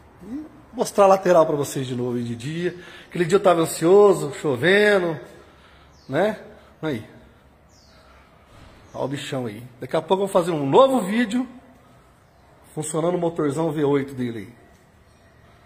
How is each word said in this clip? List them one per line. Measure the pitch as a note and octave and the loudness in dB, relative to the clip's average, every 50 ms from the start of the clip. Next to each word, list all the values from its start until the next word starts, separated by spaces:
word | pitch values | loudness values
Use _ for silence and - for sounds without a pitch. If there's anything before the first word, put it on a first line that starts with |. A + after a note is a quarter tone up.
| - - - - F3 | -20 -20 -20 -20 -16
E | G3+ A#3+ D4+ D4+ - - - - - | -14 -14 -14 -14 -16 -20 -20 -20 -12
mostrar | - A#3+ G#3+ - - - G3+ | -8 -6 -6 -2 2 4 6
a | F#3+ | 6
lateral | F#3+ F#3+ - F3+ F3+ E3+ D#3+ | 6 4 4 4 4 4 4
pra | D#3+ D3+ C#3+ | 4 0 -2
vocês | C#3 - - D3 C3 | -4 -4 -6 -8 -8
de | B2 B2+ | -6 -6
novo | A#2+ B2 B2 A#2+ | -6 -4 -4 -4
aí | B2 A#2+ | -6 -6
de | A#2 A#2 A2+ | -8 -10 -10
dia. | A2+ D3 D#3+ E3+ F3 F3 E3+ - - - - - - - | -10 -8 -8 -6 -6 -6 -8 -10 -14 -20 -20 -20 -18 -8
Aquele | - E3 F3 | -6 -4 -2
dia | D#3 F#3+ | 0 0
eu | G3 G3 | 2 4
tava | F#3+ F3 E3 | 4 4 2
ansioso, | E3 D#3 - - D#3+ E3+ F#3+ G3+ G#3 G3+ F3+ D#3 D3+ C#3+ - | 2 -2 -2 0 2 6 6 8 8 6 6 2 -2 -6 -8
chovendo, | - - D3+ C3 A#2 C#3 F3 F#3+ G#3 G#3 G#3 G#3 F#3+ F3 E3+ D#3+ C#3 - - - - - - - - - - - - - - _ _ _ - | -6 -4 -4 -2 0 2 2 4 4 4 4 4 2 0 -2 -4 -8 -12 -18 -20 -20 -20 -20 -20 -20 -20 -20 -20 -20 -20 -20 _ _ _ -6
né? | C3 D3+ F#3+ G#3+ G#3 - - - - - - - - _ | -2 -2 -2 -2 -2 -6 -12 -20 -20 -20 -20 -20 -16 _
Aí. | D#3 D#3 C#3 A2 - - - - - - _ _ _ _ _ _ _ _ _ _ _ _ _ - _ - - - _ _ _ _ _ _ - - - - - - - - | -8 -6 -6 -6 -8 -12 -20 -20 -20 -20 _ _ _ _ _ _ _ _ _ _ _ _ _ -20 _ -20 -20 -20 _ _ _ _ _ _ -20 -20 -20 -20 -20 -20 -20 -14
Olha | - B2 C3 | -10 -8 -8
o | C3 | -6
bichão | C#3 C3+ - - D3 C3 B2 | -6 -8 -10 -8 -8 -6 -6
aí. | A2+ G#2 A2+ A#2+ - - - | -8 -10 -12 -16 -20 -18 -16
Daqui | C3 C3 - | -10 -6 -6
a | E3 | -4
pouco | D#3+ - G3 F#3+ G3+ | -2 -2 -2 -2 0
eu | F#3+ | 0
vou | G3 | 0
fazer | F#3+ E3+ F3+ | 0 0 0
um | E3+ D3+ C#3 C3+ | -2 -2 0 4
novo | C#3+ G#3 C4+ C4+ C4+ B3 | 6 6 6 6 4 0
vídeo | F#3+ F3+ G#3 A#3 B3 G3 A3 B3 C4 - - - - - - _ _ _ _ _ _ _ _ _ _ _ _ _ _ _ _ _ _ - - | -2 -2 -2 -2 -2 -2 -2 -4 -6 -6 -10 -20 -20 -20 -20 _ _ _ _ _ _ _ _ _ _ _ _ _ _ _ _ _ _ -16 -12
funcionando | D#3 D3+ - - D#3+ D#3 F3 F3+ | -10 -8 -6 -4 -2 -2 -2 -2
o | F3 | -2
motorzão | E3+ E3 E3+ F3 D#3 C#3+ C3 D#3 E3 E3 | -2 -4 -2 -2 -2 -2 -2 -2 -4 -4
V | D3 D#3+ D3 | -2 -2 0
oito | C#3 C#3+ C#3 C3 C3+ C3+ | 0 0 0 -2 -4 -6
dele | B2 B2 A#2+ A#2 A2 | -6 -6 -6 -8 -10
aí. | F#2+ A2 - - - _ _ _ _ _ _ _ _ _ _ _ _ _ _ _ _ _ _ _ _ | -12 -16 -20 -20 -20 _ _ _ _ _ _ _ _ _ _ _ _ _ _ _ _ _ _ _ _